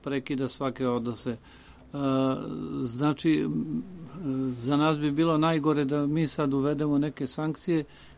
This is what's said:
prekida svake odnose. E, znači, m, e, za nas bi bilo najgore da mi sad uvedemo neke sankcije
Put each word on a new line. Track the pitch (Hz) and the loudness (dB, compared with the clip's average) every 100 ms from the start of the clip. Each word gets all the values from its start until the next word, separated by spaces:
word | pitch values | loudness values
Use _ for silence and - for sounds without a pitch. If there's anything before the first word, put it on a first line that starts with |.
prekida | - 139 131 139 131 | -4 -4 -2 -2 -2
svake | - 135 123 131 | -2 -4 0 0
odnose. | 120 117 110 127 | 0 -2 -4 -6
E, | 113 - - - - - 143 139 135 135 135 - 156 - 143 | -8 -12 -20 -20 -20 -12 -4 0 2 2 0 -4 -8 -6 -4
znači, | 127 120 147 143 165 151 151 | -6 0 0 2 2 2 2
m, | 156 156 156 - 175 165 170 156 131 131 | -2 -2 -4 -6 -12 -14 -8 -4 -2 -2
e, | |
za | 123 117 143 | -2 0 2
nas | 151 151 | 4 2
bi | 151 | 0
bilo | 143 165 156 | 2 4 4
najgore | 160 160 147 147 139 | 4 4 2 2 2
da | 147 143 | 2 2
mi | 156 151 | 2 0
sad | - 147 | 0 0
uvedemo | 135 139 147 151 143 | 2 2 2 2 2
neke | 147 - 127 | 0 -4 -6
sankcije | - 156 151 - 165 147 - - | -4 -4 -4 0 0 0 -12 -20